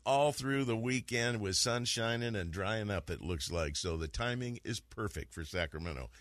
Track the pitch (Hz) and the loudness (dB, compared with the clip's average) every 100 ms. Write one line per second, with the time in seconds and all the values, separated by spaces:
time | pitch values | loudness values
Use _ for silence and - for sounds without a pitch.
0 | - 139 147 143 131 139 131 113 120 127 | 2 6 6 4 0 2 2 2 2 0
1 | - 120 117 117 98 92 123 120 120 120 | 0 2 2 2 2 2 2 2 0 0
2 | 113 117 120 107 87 85 98 110 104 92 | 0 0 0 -2 -2 -2 0 0 0 -2
3 | - 62 82 85 - 85 76 76 90 80 | -2 -4 -2 -2 0 0 0 -2 -2 -2
4 | 80 - 120 123 123 120 - 113 - - | -2 -2 -2 -2 -4 -6 -6 -6 -6 -6
5 | 107 - - - 78 90 80 78 85 67 | -4 -4 -8 -8 -4 -2 -2 -2 -6 -6
6 | 60 - | -8 -12